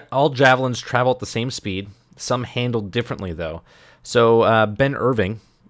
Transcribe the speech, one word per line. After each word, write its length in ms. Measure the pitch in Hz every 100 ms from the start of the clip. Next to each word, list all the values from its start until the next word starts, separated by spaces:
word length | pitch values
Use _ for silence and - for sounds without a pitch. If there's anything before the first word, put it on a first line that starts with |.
| -
all 200 | 131 151
javelins 500 | 131 135 127 131 117
travel 320 | - 123 127
at 60 | 123
the 60 | -
same 240 | 117 123
speed. 380 | - 104 95 101 - _ -
Some 260 | - 123
handled 480 | 117 123 123 117 101
differently, 400 | 117 120 - 95
though. 300 | 82 80 82 - _ _ _
So, 380 | - 120 117 117
uh, 240 | 107 113 107
Ben 300 | 104 139 135
Irving, 440 | 120 117 92 110 _ _ _